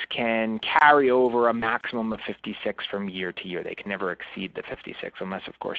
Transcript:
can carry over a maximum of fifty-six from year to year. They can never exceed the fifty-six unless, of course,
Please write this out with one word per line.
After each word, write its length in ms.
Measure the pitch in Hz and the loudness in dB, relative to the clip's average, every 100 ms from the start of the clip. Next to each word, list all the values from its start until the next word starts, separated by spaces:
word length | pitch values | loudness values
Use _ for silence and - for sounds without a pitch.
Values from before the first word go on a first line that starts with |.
| - | -4
can 500 | - 120 113 110 110 | -2 2 2 2 -2
carry 520 | - 156 147 147 131 | 0 4 8 8 8
over 380 | 127 127 120 117 | 6 6 4 4
a 40 | |
maximum 580 | 117 113 120 - 120 113 | 2 0 -2 -2 -4 -2
of 100 | 110 - | -4 -6
fifty-six 600 | 101 110 101 107 98 - | -8 -8 -6 -6 -6 -6
from 180 | 101 101 | -4 -4
year 240 | 92 90 | -4 -4
to 160 | - 92 | -6 -6
year. 140 | 87 | -6
They 140 | 85 87 | -6 -8
can 120 | 101 | -6
never 240 | 98 95 | -4 -4
exceed 420 | 90 - - 95 92 | -4 -8 -8 -8 -8
the 80 | |
fifty-six 560 | - - - - - - | -10 -10 -10 -10 -10 -8
unless, 260 | 95 92 - | -6 -6 -8
of 120 | - | -8
course, 180 | - | -6